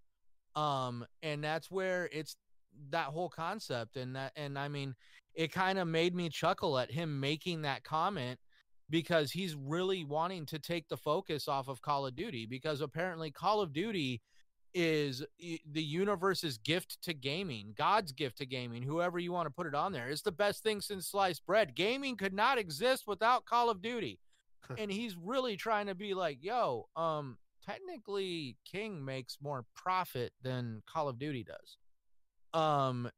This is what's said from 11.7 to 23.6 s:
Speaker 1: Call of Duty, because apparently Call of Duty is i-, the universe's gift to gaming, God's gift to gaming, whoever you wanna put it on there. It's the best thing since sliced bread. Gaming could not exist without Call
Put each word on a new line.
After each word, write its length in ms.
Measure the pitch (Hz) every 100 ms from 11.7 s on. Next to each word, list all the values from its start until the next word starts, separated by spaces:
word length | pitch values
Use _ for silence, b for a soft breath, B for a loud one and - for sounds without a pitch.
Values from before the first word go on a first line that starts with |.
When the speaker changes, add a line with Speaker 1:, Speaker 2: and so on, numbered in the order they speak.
| 127
Speaker 1:
Call 240 | 151 139 135
of 80 |
Duty, 320 | 127 220 123 110
because 340 | 131 156 143
apparently 500 | 151 156 185 160 156
Call 280 | - 180 214
of 120 | 180
Duty 500 | 139 226 190 131 120 b b - _ -
is 500 | 180 165 151 143 127 151 -
i-, 160 | 170 165 156
the 100 | 151
universe's 760 | 156 165 202 190 190 180 160 117
gift 440 | - 175 - -
to 100 | -
gaming, 640 | 151 135 165 190 113 101 107
God's 360 | 160 214 170
gift 260 | 127 135 -
to 80 | 131
gaming, 360 | 127 120 117
whoever 360 | 131 165 180 175
you 140 | 175
wanna 180 | 180 156
put 160 | 170 170
it 80 |
on 180 | 143 185
there. 160 | 151 120
It's 140 | 151
the 100 | 214
best 300 | 160 202 196
thing 180 | 220 208
since 280 | - 196 -
sliced 360 | 202 190 156
bread. 300 | - 208 180
Gaming 420 | 123 196 269 277 214
could 160 | 190
not 240 | 190 240 254
exist 460 | 180 143 247 262 -
without 380 | 196 220 247
Call 240 | - 240